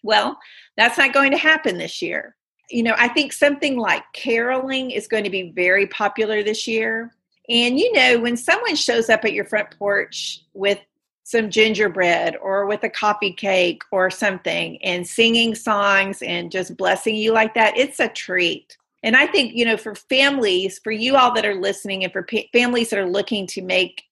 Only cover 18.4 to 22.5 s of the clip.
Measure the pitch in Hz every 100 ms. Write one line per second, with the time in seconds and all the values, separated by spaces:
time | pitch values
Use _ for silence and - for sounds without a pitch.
18.4 | 170 - _ - _ _ 226 247 302 381
19.4 | 247 233 233 220 220 208 _ 262 277 277
20.4 | 214 180 185 - 220 214 240 269 247 226
21.4 | 208 196 196 196 202 190 185 190 180 220
22.4 | -